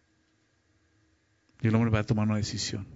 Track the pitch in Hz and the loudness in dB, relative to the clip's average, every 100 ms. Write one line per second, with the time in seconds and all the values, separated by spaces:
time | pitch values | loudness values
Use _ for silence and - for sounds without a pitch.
0 | _ _ _ _ _ _ _ _ _ _ | _ _ _ _ _ _ _ _ _ _
1 | _ _ _ _ _ - 113 110 117 107 | _ _ _ _ _ -2 2 2 4 2
2 | 107 107 107 107 101 104 - 101 - | 2 0 2 0 -2 -6 -6 -8 -10